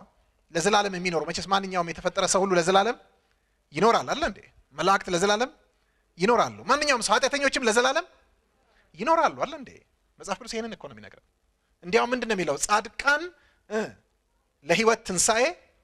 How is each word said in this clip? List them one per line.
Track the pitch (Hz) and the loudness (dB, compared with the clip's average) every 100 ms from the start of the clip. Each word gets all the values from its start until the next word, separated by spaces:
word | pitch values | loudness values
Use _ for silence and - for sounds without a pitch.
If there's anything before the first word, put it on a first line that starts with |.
| - _ _ _ _ | -14 _ _ _ _
ለዘላለም | 165 175 208 202 185 | -2 2 2 0 -2
የሚኖሩ፣ | 180 165 | -2 -2
መቼስ | 151 175 175 | -2 -6 0
ማንኛውም | 196 190 185 170 | -2 0 -4 -4
የተፈጠረ | 165 185 196 180 | -4 -4 -2 0
ሰው | 196 | 2
ሁሉ | 196 | 2
ለዘላለም | 175 165 190 208 254 _ _ _ _ _ _ _ | 0 4 4 2 -4 _ _ _ _ _ _ _
ይኖራል | 143 214 208 131 | 0 4 4 0
አይደል | 208 311 | -4 -4
እንዴ? | 190 - _ _ 147 | -6 -18 _ _ -2
መላእክት | 175 196 - | 2 2 0
ለዘላለም | 175 202 208 262 - _ _ _ _ _ - | 0 2 0 -2 -8 _ _ _ _ _ -2
ይኖራሉ። | 190 233 143 104 139 | 2 2 2 -2 -2
ማንኛውም | 277 294 254 | 0 2 0
ሰው፣ | 196 | 2
ኃጢአተኞችም | 226 262 285 277 277 | 0 0 0 -2 0
ለዘላለም | 240 214 254 302 359 _ _ _ _ _ _ _ _ 156 | 0 2 2 -2 -6 _ _ _ _ _ _ _ _ -6
ይኖራሉ | 254 330 277 127 | 0 2 2 0
አይደል | 170 311 | -6 -6
እንዴ? | 233 156 _ _ _ - | -16 -20 _ _ _ -16
መጽሐፍ | 196 196 | -8 -8
ቅዱስ | 226 | -6
ይሄንን | 226 226 | -8 -8
እኮ | 190 | -10
ነው | 143 | -16
የሚነግረን። | 107 107 - _ _ _ _ _ _ | -18 -20 -20 _ _ _ _ _ _
እንዲያውም | 175 226 240 | 0 2 2
ምንድን | 254 233 | -2 -2
ነው | 202 | -2
የሚለው? | 160 127 | -2 -2
ጻድቃን፣ | - 214 214 - 262 294 349 - _ _ - | 2 0 0 -4 0 0 -2 -14 _ _ -8
እ፣ | 214 175 98 _ _ _ _ _ _ 139 | -6 -6 -10 _ _ _ _ _ _ -2
ለህይወት | 170 226 220 | 2 2 2
ትንሣኤ፣ | - 180 - 220 285 359 _ _ | -2 -2 2 2 2 -2 _ _